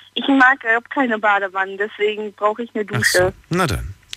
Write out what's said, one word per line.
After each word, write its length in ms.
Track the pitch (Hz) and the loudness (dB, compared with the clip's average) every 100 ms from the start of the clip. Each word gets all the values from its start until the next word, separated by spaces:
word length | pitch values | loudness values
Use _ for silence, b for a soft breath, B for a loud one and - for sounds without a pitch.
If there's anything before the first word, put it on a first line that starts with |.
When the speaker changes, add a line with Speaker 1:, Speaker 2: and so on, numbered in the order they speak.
| B - | B -4
Speaker 1:
Ich 80 | 254 | 2
mag 360 | 269 254 269 | 6 6 4
überhaupt 260 | 233 233 - | 0 -2 -2
keine 280 | 294 247 214 | -2 0 0
Badewanne, 580 | 208 202 196 190 190 196 | 2 2 0 -4 -4 -4
deswegen 560 | 214 - 208 208 214 | -6 -2 -2 -2 -8
brauche 300 | - 208 220 | -2 -2 -2
ich 80 | 233 | -6
eine 100 | 220 202 | -6 -4
Speaker 2:
Ach 60 | 208 | -4
Speaker 1:
Dusche. 220 | 202 180 | 0 0
Speaker 2:
so. 140 | 185 - - | 0 -2 -4
Na 160 | 175 160 | -2 0
dann. 280 | 71 60 - _ | -2 -6 -12 _